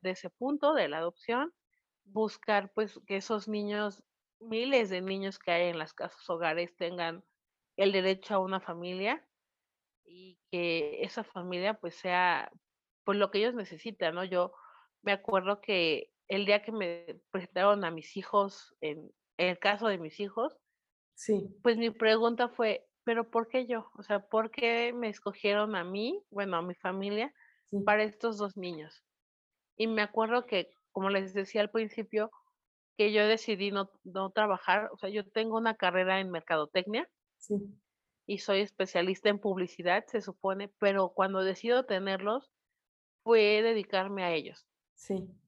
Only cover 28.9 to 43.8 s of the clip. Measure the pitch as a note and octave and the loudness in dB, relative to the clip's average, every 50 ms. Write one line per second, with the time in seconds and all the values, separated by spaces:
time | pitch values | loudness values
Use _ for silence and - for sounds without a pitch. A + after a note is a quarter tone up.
28.9 | - - _ _ _ _ _ _ _ _ _ _ _ _ _ _ _ - A3 A3+ | -18 -20 _ _ _ _ _ _ _ _ _ _ _ _ _ _ _ -4 -2 0
29.9 | A3 G#3+ G#3 G#3 - A3+ A3 A3 A#3 B3 B3 - A3 F#3 - - _ _ _ _ | 0 0 -2 0 0 0 2 2 2 0 0 0 -2 -2 -2 -4 _ _ _ _
30.9 | _ G3 F#3+ G3 G3+ F#3+ F#3+ F#3+ F#3 G3+ G3 - - G#3+ G#3 G#3 G#3 A3+ A3 G#3+ | _ -2 0 0 0 0 -2 -2 -4 -4 -4 -2 0 0 0 0 0 -4 -4 -2
31.9 | - - G#3+ F#3+ - G#3+ G#3+ A3+ - - _ _ _ _ _ _ _ _ _ _ | -6 -10 -10 -4 -2 -2 -2 -2 -8 -20 _ _ _ _ _ _ _ _ _ _
32.9 | _ - G#3 G#3+ G#3 G#3+ G#3 G#3+ A3+ A3 - - G#3+ F3+ G3 G3+ G3+ G3 G3 G3 | _ 2 2 4 6 4 6 6 4 2 2 -4 -2 -2 -2 0 0 -2 -2 -2
33.9 | _ _ _ F#3+ F3+ F#3+ F#3+ F#3+ - A3 G#3+ G#3 F#3+ F3 - - G3+ G#3 G#3+ - | _ _ _ -8 -4 -4 -4 -2 0 0 2 2 2 0 2 2 2 2 2 -4
34.9 | G#3+ - - F#3+ G#3 G#3+ G3+ G3 _ A3 A3+ A3+ A3 A3+ A3+ A3+ A3 _ G3 F3+ | -8 -8 -8 -4 -4 -4 -6 -2 _ -2 0 0 0 2 2 0 0 _ 0 2
35.9 | F3 F#3 F#3 F#3 F#3+ G3 F#3+ F#3 F3 E3 - - E3+ D#3 D3+ D3 - F#3 F3+ G3+ | 4 4 2 2 2 0 0 -2 -6 -6 -2 0 0 0 0 0 -2 -2 -2 0
36.9 | G#3 B3+ F4 _ _ _ _ _ _ _ - - G#3 G3+ G3+ G3+ - _ _ _ | -4 -4 -4 _ _ _ _ _ _ _ -6 -4 -4 -4 -4 -8 -16 _ _ _
37.9 | _ _ _ _ _ _ _ - G#3 G3 - - G3 G3 G#3 G3+ _ - F#3+ F#3 | _ _ _ _ _ _ _ -8 -6 -6 0 0 2 2 0 -2 _ -4 -4 0
38.9 | - F3 F3 F#3 F#3+ - - G#3 G#3 G3 - G#3 F#3+ F#3+ F#3 F3 - - E3+ F3 | 0 0 0 0 -2 2 2 2 2 2 -2 -2 -2 -2 -4 -6 -6 -4 0 0
39.9 | F3+ G#3+ A#3 - - A3 G3+ G3+ F3+ _ - F#3+ F#3+ G3 G3+ G3+ _ _ G#3 G3+ | 0 0 0 -2 -6 -6 -6 -6 -12 _ -4 -4 -2 -2 -8 -12 _ _ 2 2
40.9 | G3 G3 F#3+ F3+ - - F#3+ F#3+ G3 F#3+ F#3+ F#3+ F#3 - - A#3 A#3+ B3+ C4 B3 | 4 4 0 0 2 2 2 2 2 2 0 0 0 -2 0 2 2 2 2 0
41.9 | G#3 F#3 G3 G3 F#3+ F#3 F#3+ G3+ A3+ C4+ - _ _ _ _ _ _ _ _ _ | -2 -2 0 -2 -4 -2 -2 -2 -2 -2 -4 _ _ _ _ _ _ _ _ _
42.9 | _ _ _ _ _ _ _ A3+ A#3 A3 G#3 G#3 G#3+ G#3+ A3 A3+ A#3 G#3+ | _ _ _ _ _ _ _ 6 6 8 8 6 4 4 4 2 2 0